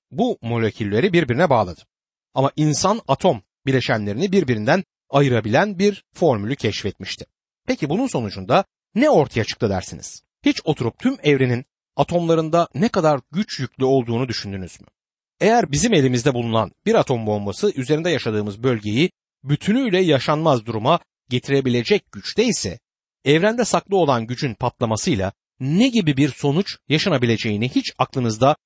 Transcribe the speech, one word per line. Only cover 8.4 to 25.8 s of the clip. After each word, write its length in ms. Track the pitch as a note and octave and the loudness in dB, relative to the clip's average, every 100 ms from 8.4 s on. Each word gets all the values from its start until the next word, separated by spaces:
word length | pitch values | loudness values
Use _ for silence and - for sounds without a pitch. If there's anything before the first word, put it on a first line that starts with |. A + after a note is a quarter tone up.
| F#2 E3+ - _ _ G#3 | 0 0 0 _ _ 0
ne 140 | G#3 | 4
ortaya 340 | G3+ C3+ A#2 | 4 2 -2
çıktı 260 | G#2 - A2 | -4 -2 -2
dersiniz? 540 | F#2 - E2 - - _ _ C#4+ | -2 -6 -14 -16 -20 _ _ -2
Hiç 160 | - | 0
oturup 360 | E3 D3 A#2+ - | -2 -2 -4 -2
tüm 180 | B3+ C#4 | -4 0
evrenin 420 | D3 C#3 B2+ A#2+ - _ _ - | 2 2 2 0 -6 _ _ -2
atomlarında 720 | C#3 F3 E3+ E3 D#3 E3+ E3 - | 0 0 2 0 2 0 0 -2
ne 140 | A3 | -2
kadar 300 | F#3 D#3 C#3 - | 2 0 0 -4
güç 280 | D#3+ - - | -6 -6 -8
yüklü 260 | B2 - C3 | -10 -2 2
olduğunu 420 | C3+ A#2 A#2 C3 | 2 0 -2 -4
düşündünüz 540 | A2 G2+ G2 F2+ - | -6 -8 -10 -12 -16
mü? 60 | - _ _ _ _ - | -20 _ _ _ _ -2
Eğer 320 | G3+ A#3 E3+ | 2 2 2
bizim 220 | C#3+ A#3 | 0 2
elimizde 400 | F3+ C3 B2 C3+ | 4 4 2 0
bulunan 380 | B2 A#2 A2+ G2 - G#3 | 0 0 0 -2 -4 0
bir 100 | A3 | 2
atom 300 | - A#2+ G#2+ | 2 -2 -2
bombası 460 | G#2 G2+ - G#3 C#3 | -2 -4 -2 -2 -2
üzerinde 340 | B2 D3+ F3 | -2 -2 0
yaşadığımız 540 | C#3 B2 G#2+ G#2 G2+ | -2 -2 -2 -4 -2
bölgeyi 480 | C3 A2+ G#2 A2+ - - _ _ | -2 -2 -2 0 0 -4 _ _
bütünüyle 580 | C#3 D3 - A#3+ B3+ F3+ | -4 -2 0 0 0 2
yaşanmaz 640 | F3+ C3+ E3 D3+ D#3+ B2+ A2 | 2 2 2 0 2 0 -2
duruma 340 | A2 B2 E3+ - _ - | -2 0 0 -2 _ -8
getirebilecek 840 | B2 - C#3 C3 A#2+ A#2 G3+ - | -6 -2 0 2 0 0 0 -2
güçte 340 | G2 - - A#3+ | -14 -4 0 0
ise, 340 | - F#2 - _ _ _ _ C3+ | -2 -6 -10 _ _ _ _ 2
evrende 400 | D#3 G#3 A#3+ A3 | 2 2 0 0
saklı 320 | F3 - G3 | -2 0 2
olan 300 | D3 A#2+ A2+ | 2 2 -2
gücün 260 | B2 C#3 | -4 -6
patlamasıyla 800 | G#2 B2 - A2+ G#2+ - G#2+ F#2+ - _ - | -4 -4 -2 -2 -2 0 -2 -2 -6 _ -8
ne 300 | C3 F3 | 0 2